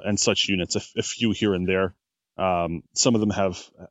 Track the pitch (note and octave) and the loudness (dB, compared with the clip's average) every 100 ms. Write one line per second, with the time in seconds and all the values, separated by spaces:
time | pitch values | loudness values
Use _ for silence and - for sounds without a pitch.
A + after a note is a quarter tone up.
0 | G2+ G2+ - G2+ - G2 F2 G2+ - - | -2 0 0 0 0 -2 -2 -4 -6 -6
1 | - - A#2 G2 G#2 F#2 F2+ F#2+ F#2+ - | -6 -2 0 2 2 2 0 0 0 -4
2 | _ _ _ - F#2 F2 E2+ E2 - - | _ _ _ -2 0 0 -2 -6 -8 0
3 | C#3 A2+ G#2+ G#2 G2 F#2 - - F2+ | 4 4 2 0 -2 -2 -14 -20 -18